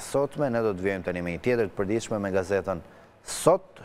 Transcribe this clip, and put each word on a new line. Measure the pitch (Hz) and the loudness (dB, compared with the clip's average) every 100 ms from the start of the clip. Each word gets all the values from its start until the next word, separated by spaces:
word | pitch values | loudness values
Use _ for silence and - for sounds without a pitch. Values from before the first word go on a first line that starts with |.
sotme. | - 135 139 - 143 | -2 0 0 0 0
Ne | 117 110 | 2 0
do | 92 | 0
të | |
vijojmë | 95 95 90 | -2 -2 -2
tani | 90 | -4
me | 87 85 | -4 -2
një | - | 0
tjetër | 120 104 | 2 0
të | - | -2
përditshme | 98 110 - 110 | -2 -2 -2 -2
me | 101 95 | 0 0
gazetën | 92 98 92 90 - - - - - | 2 0 0 -4 -8 -18 -20 -20 -12
Sot, | - - 185 - - | 0 4 4 2 -18